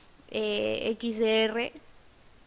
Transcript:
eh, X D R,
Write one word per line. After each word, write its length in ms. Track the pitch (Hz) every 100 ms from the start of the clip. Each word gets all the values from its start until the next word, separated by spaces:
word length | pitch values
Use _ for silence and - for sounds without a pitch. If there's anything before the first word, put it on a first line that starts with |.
| - - -
eh, 560 | - 214 208 214 - - 220
X 220 | 233 214
D 240 | 220 220
R, 280 | 220 233 240 - - - - - - -